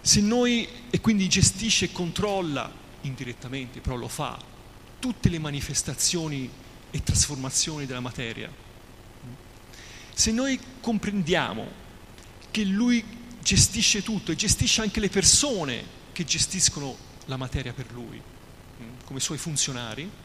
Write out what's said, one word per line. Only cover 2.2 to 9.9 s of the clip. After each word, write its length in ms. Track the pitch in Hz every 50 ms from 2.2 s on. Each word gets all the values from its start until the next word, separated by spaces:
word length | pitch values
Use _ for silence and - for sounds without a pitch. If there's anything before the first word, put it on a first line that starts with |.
| 185 208 196 190 180 160 143 131 117 - - - - - - -
indirettamente, 760 | - 139 131 117 135 123 117 - - 120 131 135 127 120 123 131
però 160 | - - 127
lo 120 | 120 117 120
fa, 300 | - - 147 123 123 - - - - - - - - - - - - -
tutte 300 | - 254 226 - - -
le 100 | 170 160
manifestazioni 1120 | 156 151 143 143 - - 139 - - - 135 - - - - 170 160 156 147 139 131 117 - - - - - - - -
e 120 | - 147
trasformazioni 840 | - - - - - - 147 131 131 131 - - - 165 156 151 143
della 140 | 127 131 127
materia, 480 | 123 123 - - 127 113 110 113 110 -
mm, 840 | - - - - - - - - - - - - - - - 123 120 - - - - - - - - - - -